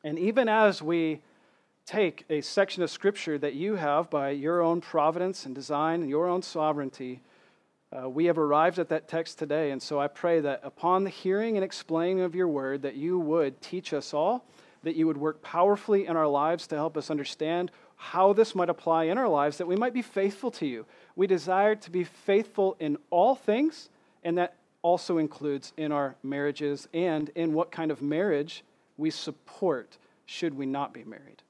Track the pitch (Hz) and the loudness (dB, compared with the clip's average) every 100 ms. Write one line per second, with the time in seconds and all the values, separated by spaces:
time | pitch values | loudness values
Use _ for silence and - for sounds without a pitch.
0 | 151 160 190 226 233 214 214 185 156 170 | -6 -2 0 2 4 6 4 4 -2 0
1 | 160 151 _ _ _ _ _ _ - 208 | 0 -2 _ _ _ _ _ _ -6 0
2 | 185 - - 151 - - 196 - 165 - | 0 0 -4 -4 0 0 0 0 -4 0
3 | 196 202 - 147 147 139 190 208 151 147 | 0 0 -4 -2 -2 -2 -2 0 2 2
4 | 170 151 139 143 147 175 165 170 - 165 | 0 -2 -2 -2 0 2 2 0 0 2
5 | 151 170 185 185 135 131 127 147 160 170 | 2 2 -4 -4 -10 -12 -4 0 0 0
6 | 151 147 180 180 180 170 156 147 135 - | -2 0 0 -2 -4 -2 0 0 -6 -8
7 | 127 127 _ _ _ _ _ _ _ 131 | -12 -12 _ _ _ _ _ _ _ -10
8 | 131 131 170 165 151 147 170 175 160 156 | -6 0 2 4 4 6 4 2 -2 -2
9 | - 165 160 - 151 151 151 135 - 147 | -2 -6 -6 -8 -4 -2 -2 -4 -4 -2
10 | 139 - 175 165 147 135 143 - 170 185 | -2 -2 2 2 2 -4 -8 -4 2 2
11 | 196 - 190 196 226 214 190 - - 160 | 0 -4 -2 0 0 -2 -2 -6 -4 -2
12 | 170 185 180 175 180 143 135 139 139 127 | 0 0 0 0 0 0 -2 -4 -6 -6
13 | 160 180 151 165 139 131 - 180 - 147 | -2 -2 0 2 0 -2 -10 -10 -4 -6
14 | - 147 170 247 _ _ - _ 160 160 | -4 -2 0 -2 _ _ -20 _ -4 0
15 | 160 147 151 156 - 165 190 202 - 202 | 0 0 -4 -4 -4 2 4 4 2 2
16 | 185 165 151 143 151 170 - 151 156 156 | 2 2 4 4 2 0 -4 -4 -2 -4
17 | - 151 139 - 156 175 180 - - _ | -4 -4 -6 -6 -2 -2 -4 -8 -20 _
18 | - 175 190 202 220 190 175 165 - 165 | -6 4 6 6 4 2 0 0 2 2
19 | 160 214 247 147 147 147 175 190 247 240 | 2 2 2 4 2 0 -2 0 0 -2
20 | - 202 196 202 247 - 147 117 110 - | -4 0 0 -2 -8 -4 -4 -4 -12 -20
21 | - - 190 185 151 185 208 214 175 180 | -14 -2 2 2 2 2 4 2 -4 -4
22 | 175 - - 196 220 - 190 190 156 143 | -4 -6 2 2 2 0 0 0 -4 -4
23 | _ 175 214 262 - 220 311 - - _ | _ 4 4 4 0 2 0 -2 -20 _
24 | _ _ 170 175 175 _ _ _ 170 175 | _ _ -2 0 -2 _ _ _ 2 2
25 | - 170 151 - 147 139 - - 151 147 | 2 0 0 -4 -4 -4 -8 -6 -2 0
26 | 139 127 135 143 147 143 147 143 - 165 | -2 -6 -6 -2 -2 -2 -4 -6 -6 -2
27 | 180 156 151 165 165 156 170 - 160 131 | 0 0 -4 -2 0 0 -2 -4 -4 -2
28 | 143 151 202 147 156 - _ _ _ - | -2 0 0 0 -2 -10 _ _ _ -6
29 | 156 - - 127 - - 185 131 107 - | -4 -4 -10 -12 -20 -4 -2 -2 -6 -20
30 | _ _ - - 170 135 135 139 143 - | _ _ -16 -6 -6 -4 -4 -4 -6 -8
31 | 107 104 139 107 | -18 -20 -20 -20